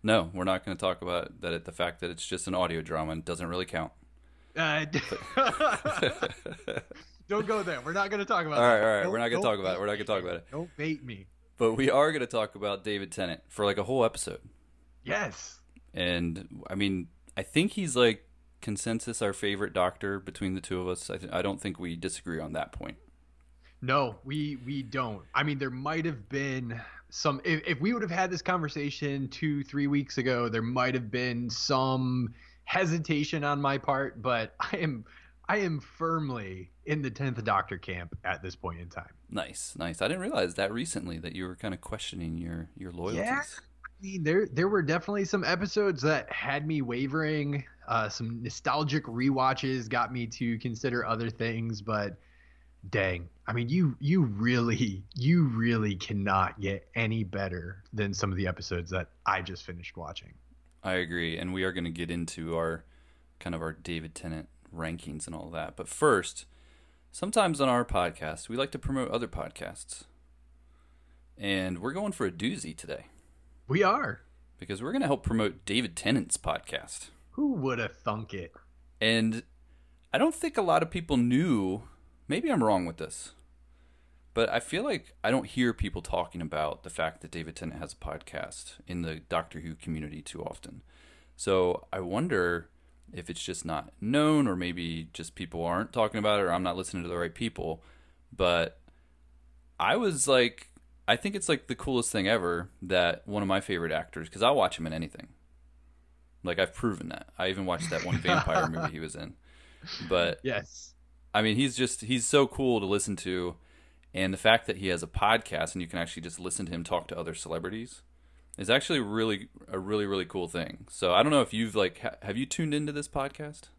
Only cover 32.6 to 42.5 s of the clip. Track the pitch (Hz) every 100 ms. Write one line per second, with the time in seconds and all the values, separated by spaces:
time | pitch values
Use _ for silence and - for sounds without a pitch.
32.6 | - 185 185 165 156 151 147 160 147 143
33.6 | 139 135 - 135 139 120 120 120 110 -
34.6 | - 185 165 123 110 - - - - 208
35.6 | 190 151 - - 165 165 147 123 101 92
36.6 | 92 - - 151 135 107 139 120 110 98
37.6 | 92 90 - 90 85 - 90 90 92 -
38.6 | 90 82 87 90 - - - - 67 -
39.6 | - - 85 85 98 180 190 208 92 87
40.6 | 98 113 160 95 87 85 85 90 92 90
41.6 | 107 92 - - - 90 82 82 85